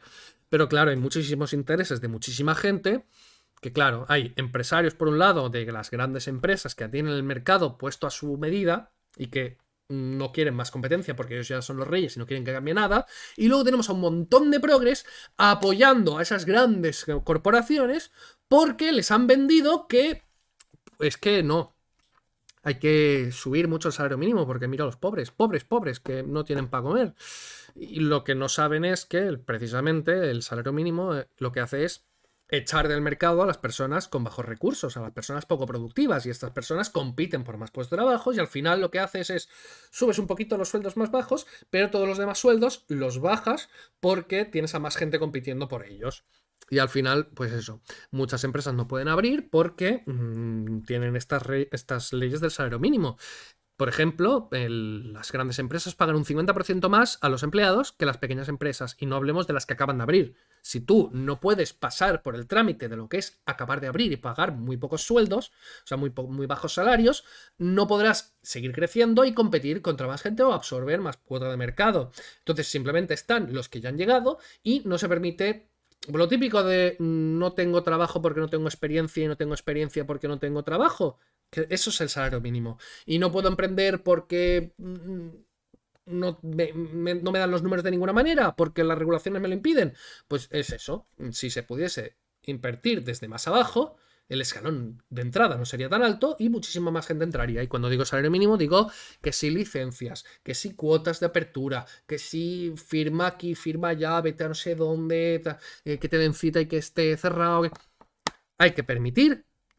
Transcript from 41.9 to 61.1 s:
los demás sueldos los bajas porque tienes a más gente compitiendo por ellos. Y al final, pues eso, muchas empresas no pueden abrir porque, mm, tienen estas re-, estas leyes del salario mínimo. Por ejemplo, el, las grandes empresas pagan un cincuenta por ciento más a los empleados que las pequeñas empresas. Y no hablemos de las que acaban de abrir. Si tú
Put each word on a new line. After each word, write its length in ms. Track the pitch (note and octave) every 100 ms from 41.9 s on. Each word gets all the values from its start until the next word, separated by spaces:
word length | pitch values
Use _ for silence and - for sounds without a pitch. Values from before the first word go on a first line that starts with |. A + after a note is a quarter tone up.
| G3+ G3
los 100 | F#3+
demás 220 | G3+ F#3+
sueldos 460 | B3 A3+ B3 - -
los 320 | C#3+ C3 B2+
bajas 500 | E3+ A3 A3 D4+ - - - _
porque 440 | F3+ F#3 E3+ F#3+
tienes 320 | G#3+ D#3+ D#3 D#3+
a 40 |
más 160 | D3 -
gente 240 | D#3 D3+
compitiendo 480 | D#3 C3+ C3 C3 C3+
por 180 | A#2+ G2+
ellos. 400 | G2+ B2 - _ _ _ _ -
Y 100 | C3+
al 100 | C3
final, 380 | C3+ C3 C#3+ D3+
pues 260 | - A#2
eso, 280 | A#2 A2+ A2 - - -
muchas 320 | C3+ C3 B2+
empresas 300 | C3+ C#3+ C#3
no 140 | B2 A#2
pueden 180 | C3 D3+
abrir 420 | E3 A#3+ C#4+ -
porque, 540 | D#3+ E3+ - F#3 B3 -
mm, 760 | B2 A#2 A2+ A#2 A2+ A2 A2
tienen 340 | A2 A#2+ A#2+ B2
estas 280 | - C#3
re-, 260 | B2+ C3+ C#3
estas 400 | A#2+ - B2 -
leyes 300 | B2+ B2+ D3+
del 100 | E3
salario 280 | - B2+ A#2
mínimo. 380 | G#3 B3+ C#3 - - - - _ _ -
Por 100 | B2+
ejemplo, 600 | C#3 D#3+ E3 G3+ C4+ A3
el, 640 | B2+ A#2+ A2+ A2 G#2+ A2+
las 180 | G#2+ -
grandes 280 | C3 C3 B2
empresas 360 | B2 E3 F3+ -
pagan 200 | D#3+ D#3
un 100 | D3
cincuenta 280 | D3+ F#3
por 120 | F#3+ F#3
ciento 240 | F#3 F#3
más 300 | G#3 A#3+ -
a 80 | C#3+
los 140 | B2+
empleados 500 | D3 G3+ G3 G#3 -
que 140 | - D3
las 100 | B2
pequeñas 320 | C3 C3 C3+
empresas. 480 | C#3+ D3 - B2 -
Y 60 | C#3
no 100 | C#3
hablemos 320 | C#3 E3+ E3+
de 60 |
las 120 | C#3+ -
que 100 | C3+
acaban 240 | C#3 B2+
de 40 |
abrir. 320 | A#2 F#3 C3 - _ _
Si 200 | - B2
tú 300 | B2 G#3+ C3